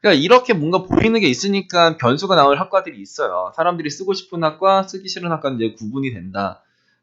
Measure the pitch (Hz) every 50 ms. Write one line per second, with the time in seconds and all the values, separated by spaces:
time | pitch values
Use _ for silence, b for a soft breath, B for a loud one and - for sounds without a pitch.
0 | - 208 180 135 147 190 247 247 247 - 220 165 143 160 180 190 185 - - -
1 | 208 226 226 226 202 147 123 - - 202 196 196 190 _ 175 175 170 165 156 -
2 | 127 117 127 151 196 185 190 160 139 139 139 143 180 - - 190 185 175 139 101
3 | 98 - - - 139 104 90 90 92 90 - - 165 175 180 165 151 147 139 -
4 | 190 185 190 190 - _ 185 170 165 151 151 - 185 190 196 196 190 190 - 190
5 | 190 180 - 185 175 175 165 156 - 139 131 117 113 110 104 - 110 107 123 139
6 | 135 131 117 90 85 95 92 98 101 95 90 _ _ _ _ _ _ _ _ _